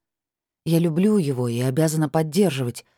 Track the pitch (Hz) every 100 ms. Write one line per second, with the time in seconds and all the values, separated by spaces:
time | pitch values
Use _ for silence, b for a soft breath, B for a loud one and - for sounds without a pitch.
0 | _ _ _ _ _ _ - 165 170 156
1 | 202 214 143 127 123 117 127 135 160 160
2 | 156 160 160 147 196 135 123 120 -